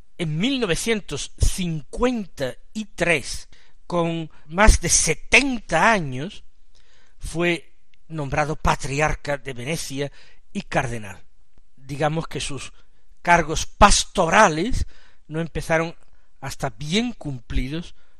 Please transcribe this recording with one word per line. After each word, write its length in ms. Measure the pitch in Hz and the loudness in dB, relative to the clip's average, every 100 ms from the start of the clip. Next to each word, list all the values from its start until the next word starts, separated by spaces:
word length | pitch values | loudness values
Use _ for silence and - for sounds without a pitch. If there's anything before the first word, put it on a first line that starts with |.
| - - | -14 -6
en 180 | 170 151 | -2 0
mil 240 | 220 277 | 0 0
novecientos 720 | 220 160 - 220 - 143 - - | 0 0 0 -2 -2 -6 -6 2
cincuenta 1160 | - - 180 160 - - 247 247 196 - 131 - - - | 2 4 0 -2 -4 0 0 0 -4 -6 -6 -6 -10 -8
y 100 | 214 | -8
tres, 640 | - 175 160 104 - - - - - - | -2 2 2 0 -6 -8 -12 -14 -14 -4
con 440 | 175 170 165 160 - - | 0 0 0 -6 -10 -6
más 360 | 165 214 - | 6 8 8
de 80 | 165 | 4
setenta 1000 | - - 151 - 226 277 240 - 160 196 | 4 4 0 4 4 6 0 0 4 6
años, 520 | 220 151 127 156 - - - - - - - - - | 4 2 -4 -6 -10 -12 -14 -14 -14 -12 -12 -14 -10
fue 540 | - 160 175 170 - - - - - | -6 0 2 0 -4 -14 -14 -14 -10
nombrado 480 | 160 139 147 147 151 | -6 -2 0 0 2
patriarca 840 | 175 151 131 139 151 143 - 143 | 2 2 0 2 2 2 -2 -4
de 160 | - 127 | -4 -6
Venecia 580 | 123 160 - 135 143 - - - - | -4 -4 -4 -4 -6 -6 -12 -12 -8
y 100 | 202 | -8
cardenal. 600 | - 165 131 117 101 92 - - - - - - | -2 0 0 -2 -8 -12 -12 -14 -14 -14 -14 -14
Digamos 520 | 135 143 151 160 156 | -10 -2 0 0 -2
que 120 | 143 | -4
sus 340 | - 127 - - - - - - | -4 -6 -8 -12 -14 -14 -14 -6
cargos 420 | - 170 151 151 - | 4 4 4 -2 -4
pastorales 1200 | - 208 - - - 165 190 214 156 202 262 - - - - - | 8 10 10 6 2 4 8 8 6 2 2 2 -4 -12 -14 -8
no 140 | 156 | -4
empezaron 560 | 165 - - 160 165 - - - - - | -4 -4 0 2 2 -4 -12 -14 -14 -10
hasta 260 | 131 - 139 | -8 -4 -4
bien 460 | - 151 185 247 220 | -4 -2 0 0 -4
cumplidos 800 | 147 131 - 135 127 156 175 - - - | -6 -8 -2 0 0 -4 -8 -10 -12 -14